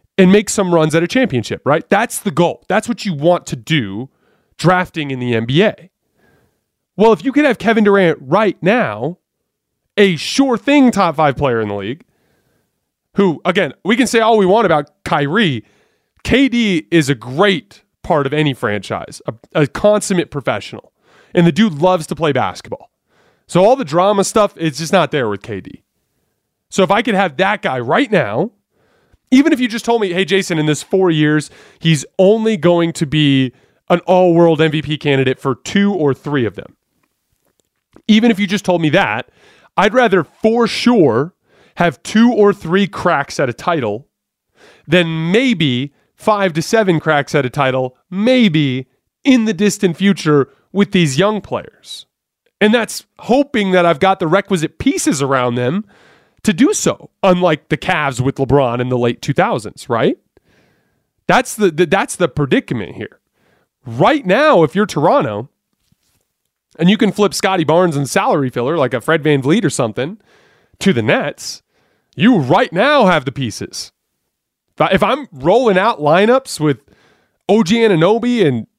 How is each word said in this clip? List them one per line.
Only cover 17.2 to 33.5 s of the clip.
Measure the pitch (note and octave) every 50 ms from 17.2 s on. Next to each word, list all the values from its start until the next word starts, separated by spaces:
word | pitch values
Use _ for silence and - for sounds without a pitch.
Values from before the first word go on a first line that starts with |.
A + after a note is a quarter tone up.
| G#2 B2 B2+ D3+ G3+ G3+ F#3+ C#3+ - _ - _ _ _ _ _
part | - - F3 D3 C#3
of | C3+ D3
any | D3+ D#3 C#3+ B2+
franchise, | - - A2 G#2 G#2 - - A2 F2+ - - - - -
a, | - A2 - _ _ -
a | E3 D3
consummate | - - - - G#3 G#3 G#3 - - G3 F3 D3 -
professional. | - C#3+ - C#3+ A#2 G2+ - - - G#2 - _ _ _ _ _ _ _ _ _ -
And | F3+ E3+
the | E3+
dude | C#3+ E3 A3+ G#3 D#3 C#3
loves | E3+ F#3 F3+ F3 D#3
to | - D#3+
play | C#3 E3 D3+
basketball. | C3+ B2+ G#2+ F#2 F2 - - - G#2 - - _ _ _ _ _ _ _ _ _ _ _ _
So | - - E3+ F#3+
all | A3 C4
the | C4+ A3
drama | C#3 D3 F3 F#3 G3+ G#3 G3 F#3
stuff, | - - A3 G#3 G3+ -
it's | - E3 D#3+ C3
just | C3+ E3 D#3 G3
not | F#3 D#3 -
there | - D3 B2
with | G#2+ G2+ G2
K | - - G#2+ F#2+
D. | - - - - _ _ _ _ _ _ _ _ _ _ _ _ _ _ _ _ _ _
So | - - F#3
if | D#3
I | G3 A3 A#3
could | B3+ G#3
have | F#3 G3+ F3 C3+
that | C3 F#3+ G3 G#3+ G3
guy | - F3 C3 C3
right | A#2+ A#2+ D#3+ A3+ C#4 G#3
now, | A3 E3 B2+ G2+ G#2 B2+ F#3 A#3+ - _ _ _ _ _ _ _ _ _ _ _ _ _ _ _
even | B3+ C4 C#4+ D#4+ D#4+
if | A#3
you | B3
just | A3 A3 A3+ -
told | A#3 A#3 A3+
me, | G#3 F#3
"Hey, | E3+ F#3 F#3+
Jason, | D3 G3 F#3+ F#3 - F3
in | D#3 D3+
this | D3+ D3+ - -
four | - - F#3+ F#3+ F3+
years, | D#3+ D3+ D3+ D3+ D3+ D3+ D3 - - - - - _ _
he's | - E3 D#3+ C3+ - - _
only | - F#3+ G3 A3 A3+ A3 A3+ A3
going | E3+ C#3+ F3 F3 E3+ E3+ E3+ D#3+
to | - E3
be | C3+ D3 D3+ D3+ C#3+ C#3 C3+ C3 B2